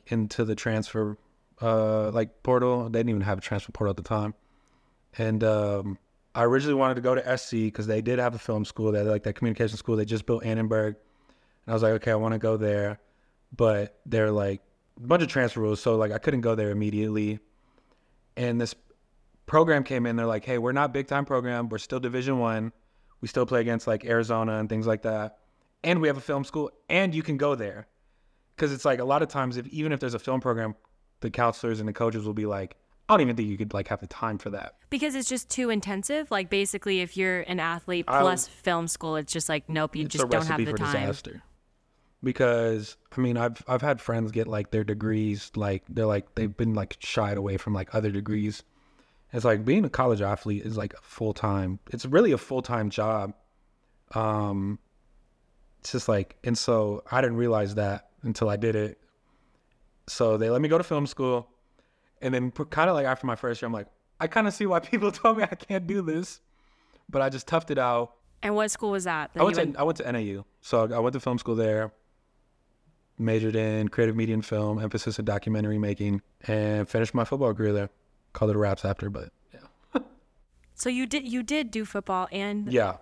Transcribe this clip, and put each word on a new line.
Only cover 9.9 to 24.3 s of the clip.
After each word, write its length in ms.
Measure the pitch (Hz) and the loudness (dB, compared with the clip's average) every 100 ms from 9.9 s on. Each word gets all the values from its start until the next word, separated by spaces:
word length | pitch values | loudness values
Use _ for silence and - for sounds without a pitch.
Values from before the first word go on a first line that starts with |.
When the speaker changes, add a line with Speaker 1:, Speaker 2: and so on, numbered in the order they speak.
| 110 | 0
Speaker 1:
They 100 | 107 | 0
just 180 | 110 | -2
built 200 | - 113 | 0 0
Annenberg. 520 | 110 110 110 110 107 107 _ _ _ _ _ _ - | 0 0 2 2 0 -4 _ _ _ _ _ _ -2
And 60 | |
I 20 | |
was 80 | 113 | 2
like, 100 | 110 | 4
"Okay, 160 | 110 123 | 4 2
I 40 | |
wanna 240 | 107 110 113 | 2 2 0
go 180 | 113 110 | 2 2
there." 440 | 107 101 101 104 _ _ _ _ - | 2 0 0 -4 _ _ _ _ -10
But 460 | 123 117 104 104 _ - | 2 4 4 -2 _ -2
they're, 240 | 113 107 | 2 4
like, 320 | 104 101 98 _ _ _ - | 4 0 -2 _ _ _ -8
a 100 | 120 | 2
bunch 160 | 175 | 2
of 60 | 151 | 4
transfer 320 | 139 123 117 | 2 2 2
rules. 200 | 107 104 | 0 2
So, 140 | 120 113 | 2 2
like, 140 | 107 | 2
I 80 | 107 | 0
couldn't 220 | - 135 | 0 0
go 140 | 113 | 2
there 160 | 110 104 | 2 0
immediately. 680 | 104 104 104 107 107 107 104 _ _ _ _ _ _ _ _ _ - | 0 0 0 0 0 -2 -4 _ _ _ _ _ _ _ _ _ -4
And 220 | 123 117 | -2 0
this 140 | 117 - _ _ _ _ _ _ - | -2 -6 _ _ _ _ _ _ 2
program 380 | 156 165 147 | 4 6 4
came 220 | 127 131 120 | 2 0 0
in. 100 | 117 | 0
They're 100 | 117 | 0
like, 180 | 107 131 | -2 -2
"Hey, 100 | 123 | -2
we're 140 | 120 | 0
not 200 | 139 147 | 0 0
big 120 | 135 135 | -2 -2
time 200 | 139 143 | -2 0
program. 420 | 131 123 120 117 | 0 0 -4 -4
We're 100 | 110 | -6
still 220 | - 127 | -6 -4
Division 380 | 123 127 131 127 | -2 -2 0 0
One. 340 | 117 110 113 - _ _ _ - | 2 0 -4 -8 _ _ _ -12
We 80 | 120 | -4
still 160 | 131 | 0
play 160 | 123 127 | 2 2
against, 260 | 117 113 117 | 2 0 0
like, 180 | 110 123 | -2 2
Arizona 480 | 117 113 | 2 2